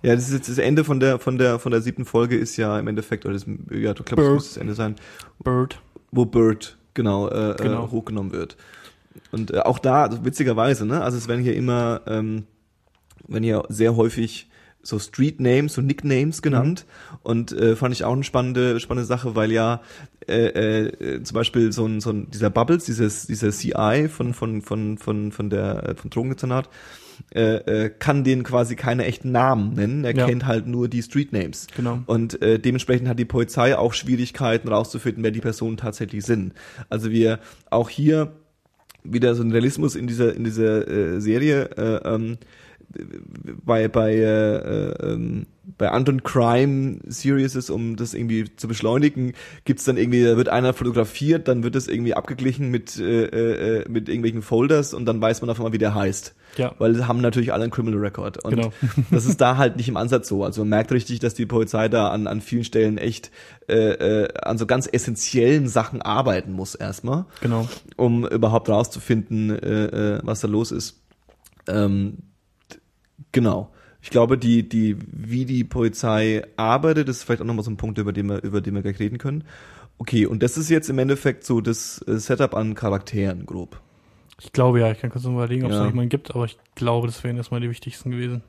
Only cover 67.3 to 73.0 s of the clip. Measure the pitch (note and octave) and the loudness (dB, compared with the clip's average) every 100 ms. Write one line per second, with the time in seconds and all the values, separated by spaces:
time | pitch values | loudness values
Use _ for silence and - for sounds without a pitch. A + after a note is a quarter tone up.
67.3 | - - A2+ A#2 - - - B2 A#2 A#2+ | -4 -2 0 -2 -8 -16 0 2 2 0
68.3 | A#2 A2+ A2+ - G#2 A#2+ - - A2+ G2 | 2 2 2 2 2 0 -6 0 0 0
69.3 | A2 G#2+ G#2+ - G#2+ G#2+ - G#2 G#2 - | -2 -2 -2 -2 0 0 -2 -2 -2 -4
70.3 | A2 G#2+ G#2 A2+ - - - _ _ _ | -4 0 0 0 -4 -8 -14 _ _ _
71.3 | _ - _ - G2+ G#2 G2 G2+ G#2 - | _ -20 _ -4 0 2 0 -2 -6 -18
72.3 | _ _ _ _ - _ _ | _ _ _ _ -20 _ _